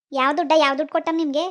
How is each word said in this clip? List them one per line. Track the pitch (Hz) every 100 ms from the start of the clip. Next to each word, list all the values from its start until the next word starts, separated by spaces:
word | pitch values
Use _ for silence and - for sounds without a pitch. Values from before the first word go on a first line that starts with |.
| _
ಯಾವ | 269 262 302
ದುಡ್ಡ, | 302 320
ಯಾವ | 285 277
ದುಡ್ಡು | 302 330
ಕೊಟ್ಟಮ್ | 311 330
ನಿಮ್ಗೆ? | 311 277 359